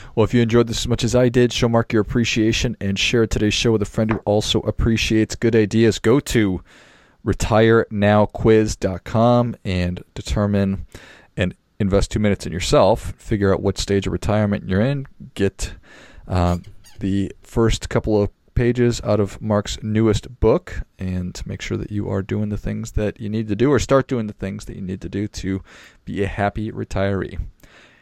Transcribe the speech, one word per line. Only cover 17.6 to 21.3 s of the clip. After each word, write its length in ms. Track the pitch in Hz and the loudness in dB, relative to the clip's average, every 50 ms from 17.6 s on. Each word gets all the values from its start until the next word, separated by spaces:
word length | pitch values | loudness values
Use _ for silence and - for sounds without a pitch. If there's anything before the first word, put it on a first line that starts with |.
| 113 110 - - - - | 2 2 2 0 -4 -4
couple 300 | - 113 - 113 110 104 | -4 -2 -2 0 2 2
of 120 | 101 98 _ _ _ _ - | 0 0 _ _ _ _ -2
pages 440 | - 120 120 120 123 120 120 117 - - | 0 0 0 2 2 2 2 0 0 -2
out 160 | 113 104 104 | 0 0 0
of 200 | 101 95 - - | 0 -2 -4 -8
Mark's 380 | - 107 104 104 101 - - - - | -4 -2 0 0 -2 -4 -8 -8 -6
newest 560 | 107 107 110 113 110 104 - - 127 123 - | -2 0 2 4 4 2 0 -2 -8 -6 0
book 420 | - 110 131 180 - - - - - _ _ | 2 2 2 2 -2 -6 -10 -10 -10 _ _
and 420 | - 95 92 92 90 90 90 | -10 -8 -6 -4 -4 -6 -6